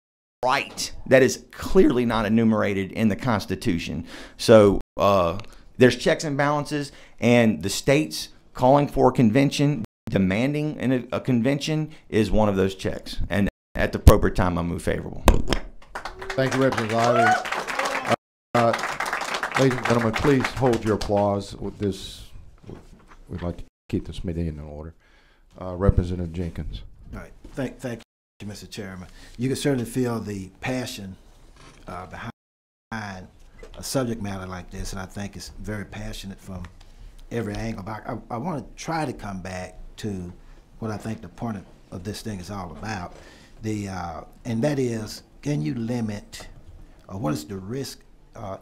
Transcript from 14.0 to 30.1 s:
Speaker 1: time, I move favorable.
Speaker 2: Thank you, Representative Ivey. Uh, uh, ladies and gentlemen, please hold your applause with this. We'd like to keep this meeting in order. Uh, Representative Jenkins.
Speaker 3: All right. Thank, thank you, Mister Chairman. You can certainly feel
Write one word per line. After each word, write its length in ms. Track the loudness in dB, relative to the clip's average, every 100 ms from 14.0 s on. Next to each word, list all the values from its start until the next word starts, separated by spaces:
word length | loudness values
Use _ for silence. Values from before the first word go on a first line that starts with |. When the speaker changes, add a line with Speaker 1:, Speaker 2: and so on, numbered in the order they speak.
| 8 8 6
Speaker 1:
time, 220 | 2 0 0
I 40 |
move 200 | -2 -2
favorable. 400 | -2 -4 -6 2 6 6 4 0 -4 -14 -16 -14 -14 -12 -6
Speaker 2:
Thank 240 | -2 -2
you, 80 | 2
Representative 340 | 0 0 -2 0
Ivey. 1160 | 2 4 4 2 0 -6 -4 -4 -4 -4 -2 -2 _ _ _
Uh, 80 | 2 4
uh, 880 | 2 -2 -6 -4 -4 -4 -6 -2 2
ladies 160 | 4 2
and 100 | 2
gentlemen, 260 | 2 2
please 340 | 2 4 4 2
hold 300 | 2 2 2
your 100 | 2
applause 600 | 0 2 2 2 0 -4 -10
with 220 | -10 -2
this. 520 | -2 -2 -8 -16 -16 -18 -18 -20 -18 -18 -20 -20 -20 -20 -14
We'd 140 | -8
like 160 | -6 -8
to 60 | -12 _ -6
keep 160 | -4 -4
this 180 | -8
meeting 220 | -6 -4 -4
in 120 | -6
order. 360 | -12 -14 -14 -18 _ _ _ _ _ -14
Uh, 140 | -10
Representative 580 | 4 6 6 2 -2 -4
Jenkins. 500 | -6 -6 -6 -8 -10 -12 -18 -16
Speaker 3:
All 60 | -14
right. 120 | -16 -18 -14
Thank, 260 | -8 -8 -8
thank 240 | -10 -10 -14 _ _ _
you, 60 | -14
Mister 200 | -14 -14
Chairman. 420 | -14 -12 -14 -16 -18 -18 -6
You 100 | -4
can 80 | 0
certainly 300 | 0 0 -2
feel 340 | -2 -2